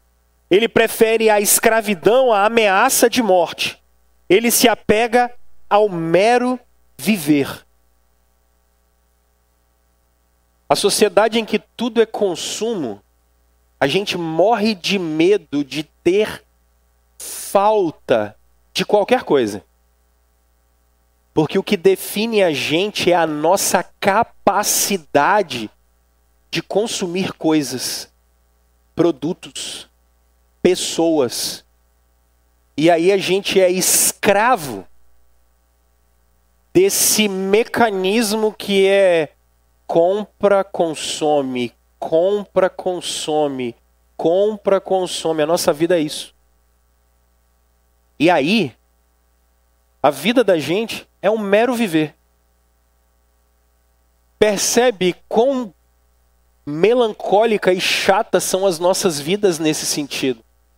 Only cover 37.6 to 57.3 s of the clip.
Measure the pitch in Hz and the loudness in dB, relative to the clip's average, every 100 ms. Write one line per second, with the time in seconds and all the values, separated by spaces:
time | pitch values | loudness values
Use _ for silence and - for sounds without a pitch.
37.6 | 233 - 226 190 185 226 208 220 214 214 | 0 0 0 0 -2 0 -2 -2 -4 -4
38.6 | - 196 190 196 190 170 143 _ _ _ | -2 2 4 4 4 2 -2 _ _ _
39.6 | _ _ - 165 175 208 202 _ 202 196 | _ _ -2 2 2 0 -6 _ 0 0
40.6 | 190 - 165 147 - - 151 147 131 123 | -2 -4 -4 -4 -10 -4 -2 0 -2 -4
41.6 | 120 _ _ - - 160 185 208 196 185 | -6 _ _ -14 -2 0 0 -2 -2 0
42.6 | 180 - 185 175 - - - 151 147 131 | 0 -2 -6 -6 -8 -8 -4 -2 -2 -4
43.6 | 120 - _ _ _ - 160 180 208 208 | -8 -10 _ _ _ -4 0 2 0 -2
44.6 | 202 190 - 190 175 - 160 160 151 170 | 0 0 0 -4 -4 -4 -4 -2 0 0
45.6 | - 147 170 175 151 - - _ _ _ | 0 0 0 0 -2 -8 -16 _ _ _
46.6 | _ _ _ _ _ _ _ _ _ _ | _ _ _ _ _ _ _ _ _ _
47.6 | _ _ _ _ _ - 160 170 143 226 | _ _ _ _ _ 0 2 2 2 0
48.6 | 143 - _ _ _ _ _ _ _ _ | -2 -8 _ _ _ _ _ _ _ _
49.6 | _ _ _ _ 143 135 196 247 196 170 | _ _ _ _ -2 0 0 2 2 0
50.6 | 135 190 226 - - _ 185 220 196 208 | 0 -4 -6 -10 -16 _ -2 -2 0 0
51.6 | 247 240 214 156 151 - _ _ _ _ | 2 -2 -2 0 -2 -6 _ _ _ _
52.6 | _ _ _ _ _ _ _ _ _ _ | _ _ _ _ _ _ _ _ _ _
53.6 | _ _ _ _ _ _ _ - 214 190 | _ _ _ _ _ _ _ -2 0 0
54.6 | - 233 247 185 185 - - 214 262 262 | -2 0 0 0 -2 -4 -4 0 0 0
55.6 | 214 - _ _ _ _ _ _ _ _ | -6 -14 _ _ _ _ _ _ _ _
56.6 | - 151 196 254 226 - - | -10 -2 0 2 -2 -4 -2